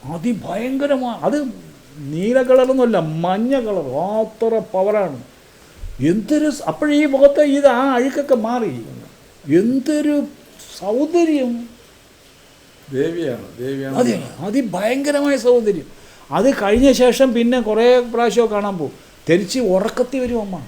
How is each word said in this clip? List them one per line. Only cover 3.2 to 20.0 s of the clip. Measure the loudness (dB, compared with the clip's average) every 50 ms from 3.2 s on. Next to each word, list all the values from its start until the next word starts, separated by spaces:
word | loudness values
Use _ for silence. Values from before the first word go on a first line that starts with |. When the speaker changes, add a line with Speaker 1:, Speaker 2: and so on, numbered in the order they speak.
| -2
Speaker 1:
മഞ്ഞ | 0 0 0 0 0 0 0 0
കളർ, | -2 -4 -4 -4 -4 -4 -4 -4 -2 -2 -2
അത്ര | -2 -4 -4 -2 -2 0 0 -2 -2 -2 -2
പവറാണ്. | 0 0 2 2 0 0 -2 -4 -10 -14 -18 -20 -20 -20 -20 -20 -20 -20 -20 -18 -12 -12 -12 -6 -2 0 0
എന്തൊരു | 2 0 0 0 0 0 0 0 -2
സ-, | -4 -6 -6
അപ്പോഴീ | -4 -2 -2 0 2 2 2 2 4
മുഖത്തെ | 6 6 6 6 6 2 4 2 2
ഇത് | 2 2 2 2
ആ | 0 0 2
അഴുക്കൊക്കെ | 0 0 0 -2 -4 0 0 0 0 0
മാറി. | -2 -2 -2 -4 -4 -6 -8 -12 -14 -16 -18 -18 -20 -20 -20 -20 -20 -20 -18 -4 2 2 2
എന്തൊരു | 2 2 0 0 -2 -2 -2 0 0 0 0 0 -2 -4 -12 -20 -20 -20 -20 -20 -20 -20 -16 -10
സൗന്ദര്യം. | -6 -4 -2 -2 -2 0 2 2 2 2 2 0 0 -2 -4 -6 -10 -14 -18 -20 -20 -20 -20 -20 _ _ _ _ -20 -20 -20 -20 -20 -20 -20 -20 _ -20 _ -20 -18 -8
Speaker 2:
ദേവിയാണ്, | -4 -2 -2 -2 -2 -4 -6 -6 -6 -8 -10 -18 -14 -12
ദേവിയാണ്. | -10 -8 -8 -8 -8 -6 -2 0
Speaker 1:
അതെ, | 0 0 0 -4 -6 -12 -12 -10 -8
അതിഭയങ്കരമായ | -4 -2 -2 -2 -2 -4 -2 -2 -2 -2 -2 -2 -2 -2 0 0 0 0 0 2
സൗന്ദര്യം. | 2 2 4 2 0 -2 -2 -6 -12 -20 -20 -20 -20 -20 -20 -14 -4 -2 2
അത് | 2 2 2 0
കഴിഞ്ഞ | 0 0 2 4 6 4 6 6
ശേഷം | 4 4 6 4 2 2 2
പിന്നെ | 2 2 2 2 0 0 0
കുറേ | 0 2 4 6 6 4 2 0
പ്രാവശ്യമൊക്കെ | -2 0 0 2 2 2 0 2 0
കാണാൻ | -2 -2 -4 -4 -4
പോകും. | -6 -8 -8 -14 -20 -20 -20 -14 0 0
തിരിച്ച് | 2 2 2 -2 -4 -2 0 2 2
ഉറക്കത്തിൽ | 2 0 -2 -2 -2